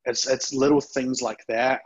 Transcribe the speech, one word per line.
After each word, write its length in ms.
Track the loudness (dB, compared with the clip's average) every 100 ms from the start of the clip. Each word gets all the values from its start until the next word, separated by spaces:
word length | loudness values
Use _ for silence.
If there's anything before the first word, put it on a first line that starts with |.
| -6
it's, 200 | -2 -2
it's 240 | -2 -2
little 300 | 2 4 4
things 400 | 2 -4 -4 -2
like 240 | -4 -6 -4
that. 340 | 0 0 0